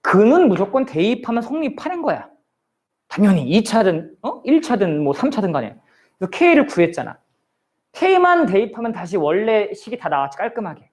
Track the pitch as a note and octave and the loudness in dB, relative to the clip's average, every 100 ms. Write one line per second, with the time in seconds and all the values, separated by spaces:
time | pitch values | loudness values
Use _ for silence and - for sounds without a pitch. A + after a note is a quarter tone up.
0 | - F#3 A3 E4+ D#4+ F3 G3 C4 C4 D#3 | 2 4 6 6 4 2 0 -2 -2 -2
1 | G3 A#3+ B3 A#3 A#3 D4+ D4 - D#4 F4+ | 0 -2 -4 -6 -4 -6 -6 -6 -10 -6
2 | D4 C#3 - _ _ _ _ _ _ _ | -4 -6 -8 _ _ _ _ _ _ _
3 | _ - G3+ F3+ B2+ G3 G#3+ A3+ F#3+ D#3+ | _ 0 2 2 2 0 2 2 2 0
4 | - - C4 E4+ - D#4 D#4 A#3 F#3 D3+ | -6 -10 -8 -6 0 0 2 -2 0 0
5 | D3 C#3 C4 - F#3+ D3+ A2 - _ _ | -2 0 -2 -2 -2 -4 -6 -14 _ _
6 | _ _ F#3 - F4 D#4+ G3+ - E3 E3+ | _ _ -10 2 4 4 2 0 0 0
7 | A2 - _ _ _ _ _ _ _ - | -10 -14 _ _ _ _ _ _ _ -2
8 | F#4 F#4 F4+ F4 C4 G3 A#3 - A#3 G3+ | 2 4 4 4 2 0 0 -6 -8 -8
9 | F3 F#3 D3 F3+ A3 A3 G3+ G3+ - A#3+ | -6 -2 0 0 2 0 0 -8 -12 -8
10 | E3 D3 C#3 - A3+ A#3 F#3+ D3+ _ | -4 -2 -4 -6 -8 -6 -10 -12 _